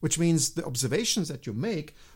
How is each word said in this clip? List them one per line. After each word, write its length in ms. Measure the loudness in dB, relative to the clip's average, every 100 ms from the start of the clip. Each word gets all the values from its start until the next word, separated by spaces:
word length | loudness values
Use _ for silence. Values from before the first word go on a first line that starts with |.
which 180 | -2 2
means 320 | 4 4 2
the 140 | -2 -6
observations 640 | -2 0 0 0 0 -2
that 180 | -4 -6
you 60 |
make, 420 | -4 -2 -4 -6 -14 -20